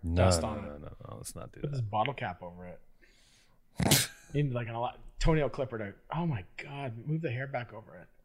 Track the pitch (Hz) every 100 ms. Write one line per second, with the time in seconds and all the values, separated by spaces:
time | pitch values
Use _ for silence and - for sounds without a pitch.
0 | 85 85 92 87 - 73 73 73 76 -
1 | - - - - - - 151 139 110 107
2 | 110 113 113 85 90 90 90 87 - -
3 | - _ - - _ _ _ - - 139
4 | - - - 143 143 120 113 117 120 -
5 | - - - 156 139 - 131 113 101 -
6 | - 156 170 120 87 - 147 143 135 113
7 | 117 160 160 120 139 139 120 107 107 87
8 | 80 _